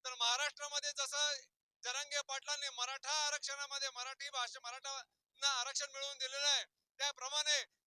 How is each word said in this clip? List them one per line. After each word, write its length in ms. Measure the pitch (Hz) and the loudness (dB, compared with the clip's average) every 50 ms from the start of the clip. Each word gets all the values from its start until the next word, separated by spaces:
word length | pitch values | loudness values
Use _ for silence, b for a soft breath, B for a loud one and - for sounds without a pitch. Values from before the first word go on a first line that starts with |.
| - | -8
तर 80 | 254 254 | -8 -2
महाराष्ट्रामध्ये 760 | 247 233 233 240 262 294 294 - - 294 294 285 294 285 294 285 | 2 2 4 4 4 2 0 0 -2 -6 -4 -4 -2 -2 -2 -2
जसं 380 | - 277 262 285 285 294 294 285 262 254 - _ _ _ _ _ _ - | -2 -2 -2 0 2 2 2 2 -2 -6 -12 _ _ _ _ _ _ -4
जरांगे 380 | 240 247 269 294 285 285 285 285 | -2 -2 -2 -2 -2 -2 -2 -2
पाटलांनी 420 | - 269 269 - 294 294 285 285 277 254 | -2 -4 -4 -2 -2 -2 -2 -2 -4 -4
मराठा 360 | 240 247 262 269 269 - 269 294 311 302 | -2 -2 -2 -4 -4 -2 -2 0 2 2
आरक्षणामध्ये 640 | 294 294 285 - - 277 277 285 277 277 277 277 269 254 | 2 0 -2 -2 -4 -4 -4 -6 -6 -4 -4 -4 -4 -4
मराठी 340 | 247 247 262 269 - 277 285 | -6 -8 -8 -8 -8 -8 -6
भाषा, 300 | 285 262 240 233 - 269 - | -4 -2 -4 -4 -6 -8 -10
मराठांना 840 | 233 247 269 - 277 269 269 233 _ _ _ _ _ _ - 277 285 269 247 | -10 -10 -8 -6 -8 -8 -8 -10 _ _ _ _ _ _ 2 2 4 4 4
आरक्षण 320 | 240 269 269 - 285 269 269 | 2 0 0 -2 -2 -4 -4
मिळवून 240 | 269 277 277 277 | -4 -4 -4 -4
दिलेलं 300 | 262 262 262 269 277 285 | -4 -6 -4 0 4 6
आहे, 160 | 294 277 254 196 - _ _ _ _ _ - | 6 6 6 4 0 _ _ _ _ _ -2
त्याप्रमाणे 560 | 269 285 285 - 247 269 285 302 294 302 294 277 233 - _ _ _ | 0 0 0 -2 -4 -2 0 2 4 4 4 4 2 0 _ _ _